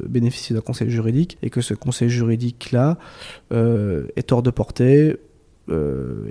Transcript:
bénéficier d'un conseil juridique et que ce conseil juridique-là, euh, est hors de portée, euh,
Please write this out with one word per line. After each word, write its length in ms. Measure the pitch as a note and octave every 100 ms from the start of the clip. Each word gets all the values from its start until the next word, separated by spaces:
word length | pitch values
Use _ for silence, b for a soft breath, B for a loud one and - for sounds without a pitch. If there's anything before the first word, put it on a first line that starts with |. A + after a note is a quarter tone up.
| -
bénéficier 480 | A#2+ A#2 - - A2
d'un 60 |
conseil 280 | - A#2 A2+
juridique 480 | A#2 A2+ C3 F3 -
et 60 | B2
que 120 | B2+
ce 120 | -
conseil 360 | G#2 C3 - A#2+
juridique-là, 880 | A#2+ A2+ A2+ A#2+ - - A#2+ C#3 E3+ B B B B -
euh, 560 | A2+ A#2 A2+ G#2 D#2+ B1+ -
est 160 | -
hors 100 | A#2
de 80 | B2
portée, 680 | - G2+ - B2+ C#3+ D#3 - - _ _ _ -
euh, 560 | D#2+ D2 C2+ B1 G#1+ G#1+